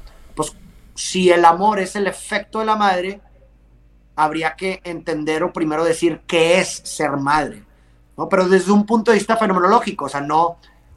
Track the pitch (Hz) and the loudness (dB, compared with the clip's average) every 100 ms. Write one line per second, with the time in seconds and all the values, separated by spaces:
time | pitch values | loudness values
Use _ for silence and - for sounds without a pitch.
0 | - - - - 147 - - - - - | -14 -20 -12 -8 -8 -10 -20 -20 -20 -14
1 | - 185 180 175 170 170 208 202 185 208 | -6 0 4 6 4 4 2 0 -4 -4
2 | 190 - - 208 202 220 220 208 202 180 | -6 -6 -8 -8 -6 -4 -2 0 0 0
3 | 185 202 - _ _ _ _ _ _ _ | -4 -10 -18 _ _ _ _ _ _ _
4 | _ - 156 160 156 - 190 185 175 165 | _ -2 -2 -2 -6 -6 -6 -6 -10 -10
5 | 165 160 151 160 175 180 160 151 165 165 | -6 -6 -4 -2 -4 -4 -4 0 0 0
6 | 170 156 - 170 165 185 175 - - - | 0 -2 -2 2 4 4 0 -6 -12 -4
7 | 151 139 139 151 135 104 - _ _ _ | -4 -2 0 0 -2 -8 -20 _ _ _
8 | _ - 165 190 185 190 180 208 208 226 | _ -12 -2 0 4 2 4 2 2 2
9 | 214 214 208 226 214 185 180 233 220 202 | 2 2 2 0 0 2 4 2 2 -6
10 | 139 143 147 156 170 170 _ _ _ | -6 -6 -2 0 0 -4 _ _ _